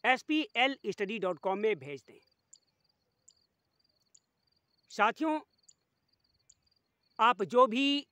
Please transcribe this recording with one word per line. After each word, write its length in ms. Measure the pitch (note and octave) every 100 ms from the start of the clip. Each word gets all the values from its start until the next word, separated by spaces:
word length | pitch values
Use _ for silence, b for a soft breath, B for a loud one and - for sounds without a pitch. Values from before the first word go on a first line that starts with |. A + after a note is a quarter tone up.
एसपीएल 720 | A3+ B3+ - D#4 D4+ A3+ C4+ C4+ G#3+
स्टडी 340 | F3+ G3 A3
डॉट 200 | F#3 F3
कॉम 200 | F#3+ G3
में 160 | A3 F3+
भेज 220 | C3+ C#3 -
दें। 120 | - _ _ _ - _ _ _ _ _ _ _ _ _ _ _ _ _ _ _ _ _ _ _ _ _ _ _
साथियों, 480 | - G#3+ A3+ D#4 D4+ - _ _ _ _ _ _ _ _ _ _ _ _ _ _ _ _ -
आप 240 | A3+ F#3+
जो 220 | F#3 B3 B3+
भी 380 | A#3 C#4 C#4+ -